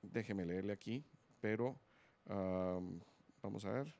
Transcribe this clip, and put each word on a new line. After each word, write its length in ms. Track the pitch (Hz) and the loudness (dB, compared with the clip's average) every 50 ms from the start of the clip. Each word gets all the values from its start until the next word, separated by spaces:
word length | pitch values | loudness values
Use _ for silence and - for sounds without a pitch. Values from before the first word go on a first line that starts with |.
| - | -12
déjeme 420 | 95 - 117 110 110 107 98 90 | -2 -2 -2 0 2 0 0 2
leerle 300 | 85 87 92 95 101 104 | 2 0 0 0 0 -2
aquí, 280 | 98 - 104 113 131 147 - - - - _ - - | -2 -2 -4 -4 -4 -4 -8 -20 -20 -20 _ -14 -2
pero, 400 | - 107 107 107 117 127 135 - - _ - - - - - _ _ | 0 2 2 4 2 0 0 -4 -14 _ -20 -20 -20 -20 -20 _ _
am, 760 | - 98 101 95 92 92 92 92 92 92 90 90 90 92 87 98 - - - - _ - - - | -4 0 2 2 4 4 4 4 2 2 0 0 -2 -4 -8 -10 -14 -20 -20 -20 _ -20 -8 -6
vamos 220 | 101 107 107 104 | -4 -4 -2 -2
a 60 | 98 | 0
ver 240 | 104 127 139 156 156 - | 0 0 -2 -2 -6 -16